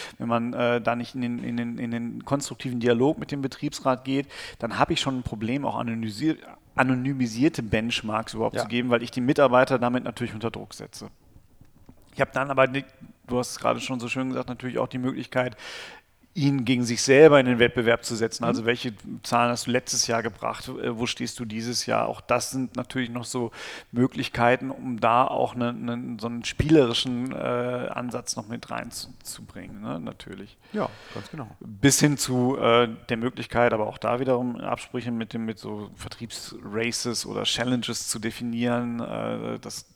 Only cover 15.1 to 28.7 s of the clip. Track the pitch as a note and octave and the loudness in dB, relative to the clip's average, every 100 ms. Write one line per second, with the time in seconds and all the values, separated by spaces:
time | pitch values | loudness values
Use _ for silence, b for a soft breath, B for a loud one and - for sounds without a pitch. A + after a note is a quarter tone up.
15.1 | C3 B2 B2+ B2 - B B B B B | -4 -4 -2 -2 -4 B B B B B
16.1 | _ _ - C#3 C#3 A2+ B2 A#2+ A#2 - | _ _ 0 2 2 2 2 2 0 6
17.1 | C3+ D#3 C#3+ B2+ A#2+ A#2+ B2+ A2+ A#2 - | 12 12 12 6 6 4 4 2 2 0
18.1 | A2+ A2+ - A#2 A#2 A2+ B2 B2+ G#2 - | -2 -2 0 0 0 0 0 -2 -8 -12
19.1 | A#2 - A#2+ A#2+ A#2+ - B2 - B2 - | -12 0 2 2 0 0 0 0 -2 0
20.1 | A#2 A2+ G2+ A2+ A2 - C3 B2 A2+ A#2+ | 0 -2 -4 -6 -6 -8 -6 -4 -2 -4
21.1 | - B2 - A#2 A2 A2+ A#2 - A2 A2+ | -4 -6 -6 -8 -6 -4 -4 0 0 0
22.1 | A2+ - A#2+ - C3 B2+ B2 A#2+ C3 A#2 | -2 0 0 0 -4 -6 -6 -6 -4 -4
23.1 | A#2+ A2+ B2+ A#2 B B B B A#2+ B2+ | -6 -6 -4 -6 B B B B 2 2
24.1 | - A#2 A#2+ A#2+ C3 C3+ - C3 A2+ A#2 | 0 -4 2 4 4 0 -8 -8 0 4
25.1 | A#2+ C3+ - B2+ B2 A#2+ B2 A#2+ A#2+ B2+ | 4 4 2 0 0 -4 -4 -6 -6 -8
26.1 | A2+ A#2 A#2+ - - D3+ D#3+ B2 A#2+ C3 | -6 -6 -6 -6 0 6 6 6 4 0
27.1 | B2 B2+ C#3 C3 B2 B2 B2 A#2+ - B2 | -2 -4 -4 -2 -2 -2 -4 -4 -6 -6
28.1 | A#2+ - - G#2+ A#2 - | -6 -6 -8 -8 -10 -8